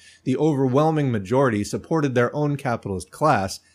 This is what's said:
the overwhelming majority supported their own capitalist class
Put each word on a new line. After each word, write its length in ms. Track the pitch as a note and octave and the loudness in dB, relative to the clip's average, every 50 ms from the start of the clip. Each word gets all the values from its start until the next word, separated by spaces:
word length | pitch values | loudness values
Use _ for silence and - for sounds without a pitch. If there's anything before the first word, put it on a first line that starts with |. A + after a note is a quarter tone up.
| - - - _ - | -20 -20 -20 _ -6
the 100 | B2 C3 | -4 -2
overwhelming 760 | - D3+ D#3+ D3 C3 C3+ C3 B2 C#3+ D3+ D#3+ D#3 D3+ C#3+ C3+ | 0 0 0 2 2 0 2 2 2 2 2 2 0 0 0
majority 540 | A#2 G#2+ F#2+ F#2 A#2+ C3 C#3+ B2+ A2 G#2 G#2 | 0 -2 -2 0 2 2 2 2 2 0 -2
supported 520 | - - G#2+ - - E3 D#3+ D3+ C#3 A#2+ | -2 -6 -8 -4 -2 -2 0 0 0 2
their 200 | B2 A#2+ A#2+ - | 2 0 0 0
own 220 | D3+ D3 D3 C#3+ C#3 | -2 -2 -2 -2 -2
capitalist 540 | - C3+ A#2 A2 - G2+ F#2+ F2+ - - | -4 -4 -4 -4 -4 -6 -6 -6 -8 -10
class 500 | - - D3 D#3 C#3 G#2 F#2+ F#3 - - _ _ _ | -6 0 2 2 2 2 0 -2 -6 -10 _ _ _